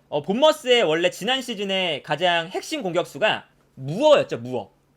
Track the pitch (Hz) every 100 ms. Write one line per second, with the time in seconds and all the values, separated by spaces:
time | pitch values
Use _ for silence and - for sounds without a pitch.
0 | - 143 143 214 311 302 247 240 175 160
1 | 180 - 202 262 247 202 202 190 180 135
2 | - 147 180 170 165 349 - 311 190 170
3 | 160 139 214 117 - _ _ - 135 180
4 | 302 240 131 139 120 123 98 _ _